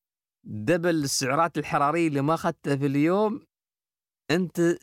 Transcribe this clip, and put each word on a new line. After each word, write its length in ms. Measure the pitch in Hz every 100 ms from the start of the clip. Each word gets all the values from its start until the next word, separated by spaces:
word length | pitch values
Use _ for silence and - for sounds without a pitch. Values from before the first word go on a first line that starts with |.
| _ _ _ _
دبل 600 | - 107 110 175 175 165
السعرات 540 | 139 - 131 143 165 160
الحرارية 500 | - 156 143 165 160
اللي 140 | 143
ما 120 | 139
أخذتها 420 | 160 180 - 151 139
في 100 | 143
اليوم، 600 | 139 156 196 214 262 - _ _ _ _ _ _ _ -
أنت 300 | 170 175 - 170 -